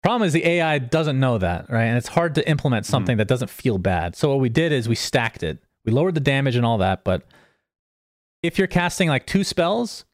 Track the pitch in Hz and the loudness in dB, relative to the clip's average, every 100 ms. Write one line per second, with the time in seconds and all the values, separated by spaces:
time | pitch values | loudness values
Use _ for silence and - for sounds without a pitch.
0 | 185 240 196 160 170 175 160 151 123 160 | 2 2 2 2 2 2 2 0 0 0
1 | 151 131 131 117 90 87 - 117 113 120 | 0 0 2 2 0 -2 -2 0 0 0
2 | - - 170 147 151 147 147 117 98 131 | 0 -2 0 -2 0 0 0 -2 0 -2
3 | 95 113 104 127 117 - 131 98 95 90 | 0 0 0 0 -2 -4 -2 0 0 0
4 | 87 - 151 139 127 117 165 139 113 110 | -2 -2 0 2 2 2 2 0 0 -2
5 | - 139 113 - 80 - _ _ - 120 | 0 0 -2 -4 -6 -6 _ _ 0 2
6 | 180 160 139 135 135 123 117 113 92 95 | 2 0 0 2 2 2 2 2 0 0
7 | - 92 - - _ _ _ _ _ _ | -2 -4 -4 -20 _ _ _ _ _ _
8 | _ _ _ _ 170 - 190 180 175 - | _ _ _ _ -4 -2 0 0 -2 0
9 | 170 131 - 196 196 - 170 220 240 - | 0 0 0 -2 0 0 0 0 -4 -8
10 | - | -20